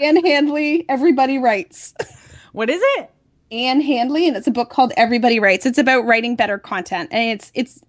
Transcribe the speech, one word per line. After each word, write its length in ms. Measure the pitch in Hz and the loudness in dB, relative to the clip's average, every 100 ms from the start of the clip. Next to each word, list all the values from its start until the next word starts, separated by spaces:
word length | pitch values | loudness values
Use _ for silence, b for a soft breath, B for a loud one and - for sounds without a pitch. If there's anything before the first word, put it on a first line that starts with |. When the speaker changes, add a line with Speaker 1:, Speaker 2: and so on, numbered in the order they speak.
Speaker 1:
Ann 240 | 294 330 | 2 2
Handley, 600 | 349 285 294 294 294 330 - | 4 2 2 0 0 -2 -2
Everybody 500 | 269 320 269 262 269 | 0 2 2 2 2
Writes. 540 | 247 208 - - - - B B B B B | 0 0 -4 -14 -16 -14 B B B B B
Speaker 2:
What 180 | - 226 | -6 -4
is 100 | 339 539 554 | 0 0 0
it? 120 | 233 _ _ _ _ | -6 _ _ _ _
Speaker 1:
Ann 300 | 226 254 262 | -6 -2 0
Handley, 480 | 285 247 247 302 349 | 0 0 -2 0 0
and 80 | 226 | 0
it's 100 | 233 | -2
a 60 | |
book 180 | 233 233 | -4 -2
called 220 | - 254 - | 0 0 2
Everybody 440 | 226 240 240 233 | 0 2 2 2
Writes. 260 | 202 185 262 | 2 2 0
It's 100 | 247 | 0
about 280 | 247 262 226 | 2 2 2
writing 300 | 226 240 240 | 0 0 -2
better 200 | 208 202 | -2 -4
content, 520 | - 196 180 180 165 | -8 -8 -6 -8 -6
and 200 | 226 226 | -4 -2
it's, 180 | 214 - | -4 -8
it's 280 | - 247 - | -8 -8 -12